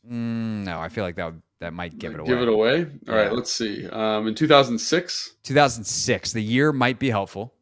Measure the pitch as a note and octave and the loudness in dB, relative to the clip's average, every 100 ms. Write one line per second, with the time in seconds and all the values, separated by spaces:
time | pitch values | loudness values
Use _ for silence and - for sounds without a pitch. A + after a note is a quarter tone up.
0 | A#2+ A#2+ A#2 A#2 A2+ G#2+ G2 D#2+ E2 - | -8 -6 -4 -4 -4 -4 -4 -6 -6 -4
1 | F#2 E2+ E2 E2 _ _ E2+ E2+ F2 D#2 | -4 -4 -8 -8 _ _ -12 -8 -10 -8
2 | E2 D#2 D#2 B2 A#2+ G#2+ A2+ D3+ D#3+ C#3+ | -10 -8 -2 0 2 4 4 2 -2 -10
3 | - A2+ G2+ A#2+ - - A2+ G2+ - A2 | 0 2 2 0 -4 -4 -4 -4 -8 -4
4 | A2 G#2+ A2 G#2+ D3+ C#3+ A#2 A#2 - E3 | -2 0 -2 0 8 8 8 0 0 0
5 | - - - _ - C3+ C#3+ A#2 G#2 - | 0 -10 -10 _ 0 4 4 2 -6 -4
6 | - G#2 - A2+ G#2+ B2 D3+ C#3 B2 A#2+ | -2 -2 -2 -4 0 2 2 2 0 0
7 | C3 G#2+ G2 G2 A#2 _ | -2 -2 -4 -10 -12 _